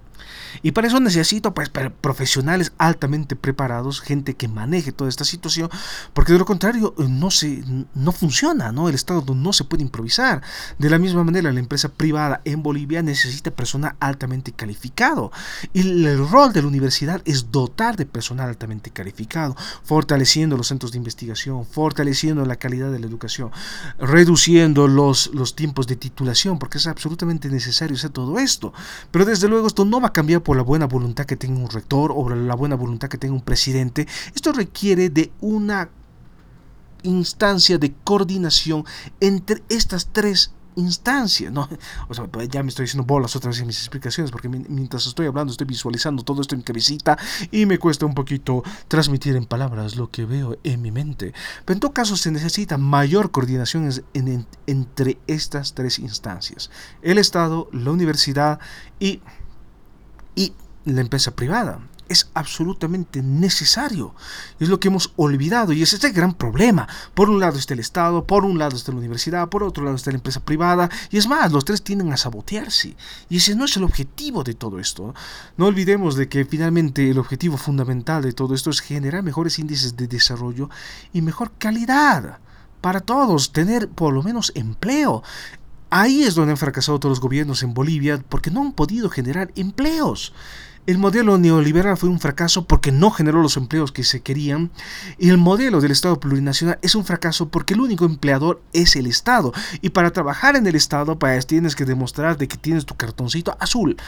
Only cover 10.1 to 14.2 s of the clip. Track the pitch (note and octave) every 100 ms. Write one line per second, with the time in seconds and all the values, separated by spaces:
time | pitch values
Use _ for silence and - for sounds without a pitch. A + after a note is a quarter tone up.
10.1 | - B3+ D3 - - - - D3 E3 F#3
11.1 | F3 E3+ F3+ D#3+ B2+ B2 C#3+ C#3+ - D#3+
12.1 | D3+ D3 C#3 D#3 D3+ D3+ D3 C#3+ E3 D#3+
13.1 | C#3 C3 C#3 - - A#2+ C3+ D3+ - C#3
14.1 | C#3